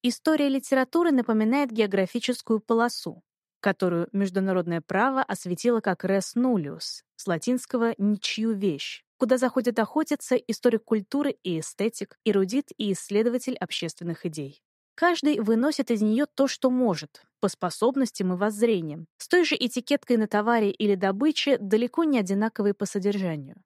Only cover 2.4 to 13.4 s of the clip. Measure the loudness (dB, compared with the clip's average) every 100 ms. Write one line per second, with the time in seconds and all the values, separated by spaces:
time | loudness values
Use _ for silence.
2.4 | 0 -2 2 0 2 -2 -12 -14 _ _
3.4 | _ _ -2 0 0 0 -2 -2 -2 0
4.4 | 0 0 0 -4 -2 0 0 0 -4 -6
5.4 | -6 -2 0 0 0 -2 0 0 0 0
6.4 | 2 2 -2 -8 -12 -14 _ -12 -4 -2
7.4 | 0 -2 -2 -2 0 0 0 0 -4 -2
8.4 | -2 0 -2 -2 -8 -12 _ _ 2 2
9.4 | 2 2 0 0 0 0 0 -2 0 -2
10.4 | 0 0 2 0 0 -2 0 -2 -2 -4
11.4 | -4 -4 -6 -4 -4 -4 -14 _ 0 2
12.4 | 2 -2 -4 -6 -4 -4 -2 0 2 0